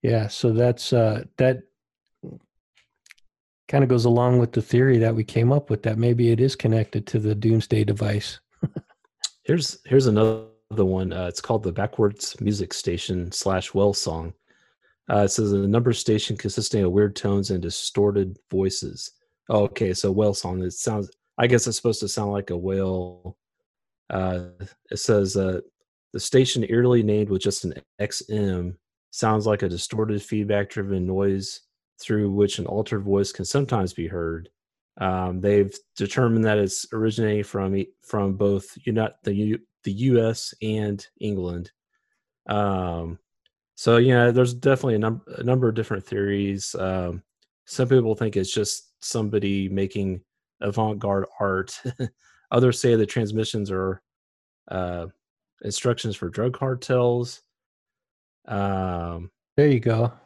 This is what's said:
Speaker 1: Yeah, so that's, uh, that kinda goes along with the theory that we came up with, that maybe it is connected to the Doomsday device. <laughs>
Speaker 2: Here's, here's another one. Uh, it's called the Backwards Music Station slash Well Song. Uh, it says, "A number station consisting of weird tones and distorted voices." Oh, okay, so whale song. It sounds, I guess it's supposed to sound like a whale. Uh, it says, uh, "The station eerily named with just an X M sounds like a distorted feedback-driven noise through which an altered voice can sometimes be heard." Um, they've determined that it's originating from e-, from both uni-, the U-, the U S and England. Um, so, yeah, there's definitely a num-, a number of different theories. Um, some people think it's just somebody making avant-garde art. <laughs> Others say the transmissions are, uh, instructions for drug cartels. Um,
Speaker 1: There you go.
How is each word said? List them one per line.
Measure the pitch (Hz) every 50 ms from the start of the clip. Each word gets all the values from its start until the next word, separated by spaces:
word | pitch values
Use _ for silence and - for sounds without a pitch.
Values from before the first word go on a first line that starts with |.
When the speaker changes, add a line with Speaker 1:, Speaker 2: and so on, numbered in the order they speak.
Speaker 1:
Yeah, | - 120 117 113 107 107
so | - - - 123 110
that's, | 110 120 123 120 - - - -
uh, | 123 113 110 107 110 - - _ -
that | 131 131 131 127 - _ _ _ _ _ _ _ _ _ _ _ - - - - _ _ _ _ _ _ _ _ _ _ _ _ _ _ - _ _ _ _ _ _ _ _ _ _ _
kinda | - 143 139 123
goes | 127 120 113
along | 120 117 120 120 123 123 123
with | 120 117 -
the | 120
theory | 107 - - 120 127 135 131 117
that | 113 113 117
we | 110 110
came | - - 117 113 120
up | 135 147 143 -
with, | 110 104 -
that | 113 110 110
maybe | 117 120 120 117 120 117
it | 117 110
is | 127 135 131
connected | - - 113 110 113 110 - - 113 107 -
to | - 117
the | 104 107 107
Doomsday | 104 110 110 110 113 104 - - 110 107
device. | 101 101 104 107 107 101 101 - - - - _ _ _ _ -
<laughs> | - - - - _ _ _ _ _ _ _ - - _ _ _
Speaker 2:
Here's, | - - 175 143 - - - _
here's | - 127 139 135 123
another | 107 104 110 110 110 110 110 110 _ _ _ _
one. | - 110 101 92 92 92 95 92 85
Uh, | 87 90 90
it's | 87 -
called | - - 117 110 107
the | 95
Backwards | 87 92 98 107 - - 113 101 101 - - - - -
Music | 107 101 107 101 98 - -
Station | - - - 87 85 - - 95 90 87 85
slash | - - - 98 95 92 92 - -
Well | 98 101 104 98
Song. | - - - 80 80 80 85 85 _ _ _ _ _ _ _ _ _ _ _ _ _ _ -
Uh, | - 104
it | 104 98
says, | - - 110 104 101
"A | 98 98
number | 98 104 117 120 120 113
station | - - - 107 107 - - 110
consisting | 104 - 101 - - 107 - - 110 98
of | 90
weird | 90 101 104 104 98
tones | - - 104 101 101 95 -
and | 101 92
distorted | 87 85 - - - - - - 101 104 101 101 98 92 92 - _ _
voices." | - 95 95 95 92 - - - - - - - _ _ _ _ _ _ _ _
Oh, | 110 107 104
okay, | 98 - - 113 95 92
so | - - 101
whale | 95 98 107 104 98
song. | - - 90 90 92 92
It | 90
sounds, | 87 - - - 110 107 101 92 _ _ _ _ _ -
I | 120 120
guess | 123 120 -
it's | 123 110 -
supposed | - 120 110 -
to | - 101
sound | - - 107 101 101
like | 101 98 -
a | 90 87
whale. | 87 95 95 95 95 92 92 92 90 90 90 90 90 90 98 _ _ _ _ _ _ _ _ _ _ _ _ _ _ _
Uh, | - 95 95 92 92 90 87 90 87 87 95 98 - _ _ _
it | - 104
says, | - - 117 104 101 95 95 98
uh, | 95 92 92 87 - - _ _ _ _ _ _ _ _
"The | _ 92
station | - - - 131 135 123 - 123 110 -
eerily | 113 117 120 123 123 120
named | 110 107 104 107 107 104
with | 98 92
just | - 101 98 - -
an | 90 - - - _ _ _
X | 104 104 - - - -
M | 107 107 104 98 92 90 87 90 92 _ _ _ _ _ _ _
sounds | - - - 113 107 107 104 110
like | 107 104
a | - 92
distorted | 87 87 - - - 107 110 110 107 101
feedback-driven | - - - 107 104 101 107 101 101 98 - - 98 98 98 95 90 90
noise | 92 95 98 98 98 98 95 - - - _ _ _ _ _ _ _ _
through | - - 110 104 104 101
which | 98 101 101 101 - -
an | 87
altered | - - 101 110 - - 104 98
voice | 101 98 98 101 98
can | - - 92
sometimes | - - 139 143 123 131 113 95 90 -
be | - 82 82
heard." | 87 87 85 82 82 82 85 - _ _ _ _ _ _ _ _ _ -
Um, | 95 92 92 92 92 92 90 92
they've | 92 101 104 104 101 98 - - _ _ _
determined | - 101 98 - - 123 117 113 113 110
that | 110 107 104
it's | 101 95 - - - -
originating | - 110 110 113 107 110 113 107 104 104 101
from | - - 101 98 95 98
e-, | 98 95 - _ _
from | _ - - 107 101 98 98
both | 95 101 101 101 98 - - - - _
uni-, | - 110 113 110 107 - _ _
the | - 101
U-, | 98 107 107 110 110 - _ _ _ _
the | -
U | 98 101 120 135 127 117 113 110
S | 110 - - - - _ 107
and | 110 107 107 107 104 101 98 - - _ _
England. | - 107 104 95 90 87 87 87 90 - _ _ _ _ _ _ _ _ _ _ _ _ _ _ _ -
Um, | 104 104 104 101 98 95 92 90 85 85 85 82 85 - _ _ _ _ _ _ _ _ _ _ _
so, | - - - 117 117
yeah, | 117 131 127 123 120 120
there's | 117 123 127 123 123
definitely | 120 - 139 135 127 - 135 113
a | 107
num-, | 107 110 113 - - - - -
a | -
number | 120 127 131 127 117
of | 110
different | 113 110 - 110 98 95
theories. | - - 104 101 101 101 101 101 98 98 98 - - -
Um, | - 92 95 92 92 90 87 87 87 - _ _ _ _ _ _ _ _
some | _ - - 131 120
people | 131 131 117 110 110
think | 101 120 110 98 98
it's | 95 95
just | - - 104 101 - - - _ _ _ -
somebody | - - 120 110 104 104 104 101 98 98 98 98 95
making | 95 98 98 95 - 104 98 95 92 90 _ _ _ _ _ _ _ _
avant-garde | - 101 98 - 110 110 107 101 - 104 101 98 95 - - -
art. | 104 101 95 95 95 - - - - 123 123 _
<laughs> | 131 113 _ _ _ _ _ _ _ _
Others | - 120 123 127 117 -
say | - 127 117
the | 113 110
transmissions | 101 - 127 113 104 107 107 110 - - 113 104 95
are, | 98 92 95 95 95 92 _ _ _ _ _ _ _ _ _ _ _ _ _ -
uh, | - 92 92 90 87 87 85 80 - _ _ _ _ _ _ _ _ _ -
instructions | 107 98 - - 127 120 - - 113 101
for | - - 87
drug | 82 - 110 127 127 -
cartels. | - 131 131 123 - - 131 127 123 123 120 123 120 120 - - _ _ _ _ _ _ _ _ _ _ _ _ _ _ _ _ _ _ _ _ _ -
Um, | 110 101 98 98 98 95 95 92 90 87 85 85 85 85 87 87 _ _ _ _ _ -
Speaker 1:
There | 143 151
you | 139 120
go. | 110 123 113 110 113 120 - - _